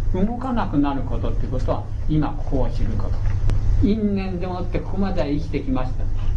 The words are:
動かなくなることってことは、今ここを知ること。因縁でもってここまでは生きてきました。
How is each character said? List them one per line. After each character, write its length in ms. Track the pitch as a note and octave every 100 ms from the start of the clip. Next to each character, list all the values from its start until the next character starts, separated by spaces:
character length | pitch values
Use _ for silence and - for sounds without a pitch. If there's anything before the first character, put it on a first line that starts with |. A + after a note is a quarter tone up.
| -
動 220 | - G#3 B3
か 160 | C4
な 140 | A#3 F#3+
く 100 | C#3+
な 160 | C#3+
る 80 | C3
こ 160 | B2+ -
と 100 | -
っ 40 |
て 140 | - -
こ 100 | B2+
と 140 | C#3+
は、 100 | C3+ - - D3+
今 240 | D3+ C#3+ -
こ 60 |
こ 180 | - C3+
を 80 | B2+
知 120 | -
る 100 | - -
こ 140 | -
と。 60 | - - - - - - -
因 340 | - A3 G#3 G3
縁 240 | F#3+ F3+
で 60 | F3+
も 160 | F3+
っ 40 | F3
て 120 | -
こ 140 | -
こ 60 | F#3+
ま 140 | G3+
で 80 | F#3
は 60 | C#3+
生 120 | D3+
き 120 | D#3+
て 100 | C#3
き 100 | C3
ま 140 | B2+
し 80 | B2+
た。 100 | - - - -